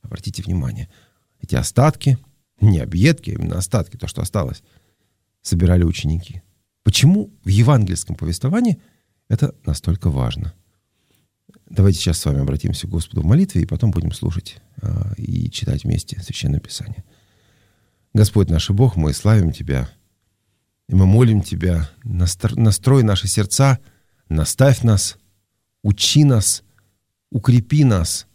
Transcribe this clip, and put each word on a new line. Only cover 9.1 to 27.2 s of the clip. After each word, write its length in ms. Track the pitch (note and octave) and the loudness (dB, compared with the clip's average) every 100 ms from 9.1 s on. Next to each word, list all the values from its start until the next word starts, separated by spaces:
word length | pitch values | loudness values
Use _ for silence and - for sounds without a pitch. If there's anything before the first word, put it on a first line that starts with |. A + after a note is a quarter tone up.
| _ _ | _ _
это 240 | A2+ D3 - | -2 -2 -4
настолько 460 | - D2+ - E2 F2 | -6 -4 -2 -2 -2
важно? 460 | C2+ A#1+ B1+ E2 - _ _ _ _ _ _ _ _ _ _ _ | -2 -4 -4 -10 -12 _ _ _ _ _ _ _ _ _ _ _
Давайте 300 | - G2 E2+ | 2 2 4
сейчас 200 | - D#2+ | -2 -2
с 60 | D#2 | -2
вами 140 | C#2 | -2
обратимся 480 | C#2 D2 F2+ E2+ F#2 | -2 -2 -4 -6 -6
к 20 | |
Господу 320 | E2+ - - | -6 -6 -4
в 40 | D#2 | 2
молитве, 360 | C3+ F#3+ F#2 | 2 2 -2
и 40 | - | -2
потом 260 | E2 A2+ | -2 -2
будем 220 | E2+ D#2+ | -2 -4
слушать, 480 | E2 E2+ E2+ - - _ - | -4 -6 -6 -10 -20 _ -10
а, 320 | - F#2 G2 G2+ | -6 -4 -6 -8
и 320 | - - A#2+ | -6 -6 -6
читать 340 | - - - | -6 -6 -6
вместе 380 | - - - - | -2 -4 -4 -14
Священное 400 | F#2 - C#2 C#2+ | -12 -6 -4 -4
Писание. 420 | - - G#2 - - _ _ _ _ _ _ _ _ _ _ | -6 -14 -12 -14 -18 _ _ _ _ _ _ _ _ _ _
Господь 360 | G#2+ G#2+ A2 F2 | 2 2 2 2
наш 200 | D#2+ - | 0 0
и 40 | |
Бог, 220 | G2+ B2+ F2 | 2 2 2
мы 160 | D2+ | -2
славим 400 | C#2 G#2 A2 E2+ | 0 2 2 2
Тебя, 380 | - C#2+ C2+ B1 _ _ _ _ _ _ _ _ _ - | -4 -4 -4 -4 _ _ _ _ _ _ _ _ _ -2
и 80 | F#2 | 2
мы 100 | F#2 | 4
молим 360 | G#2+ B2 G#2+ | 6 4 2
Тебя, 480 | - F2 F2+ E2+ D#2 _ A#2 | -2 -4 -2 -2 -4 _ -8
настр-, 500 | F#2 F2 - G#2+ A#2 | -2 -2 -2 -4 0
настрой 480 | A2+ G2 - C3+ | 2 2 2 2
наши 240 | A2 G2 F#2+ | 2 0 -2
сердца, 520 | - G2+ - C#3 B2 _ _ _ _ _ | -4 -2 0 2 0 _ _ _ _ _
наставь 540 | D#2 D2+ - C3+ B2 | -4 -2 2 2 4
нас, 340 | A#2 G#2 - - _ _ _ _ _ _ | 2 0 -2 -10 _ _ _ _ _ _
учи 400 | G2+ G2+ - D3 | -4 0 2 4
нас, 400 | D3 A#2+ G2 - _ _ _ _ _ _ | 4 4 0 -4 _ _ _ _ _ _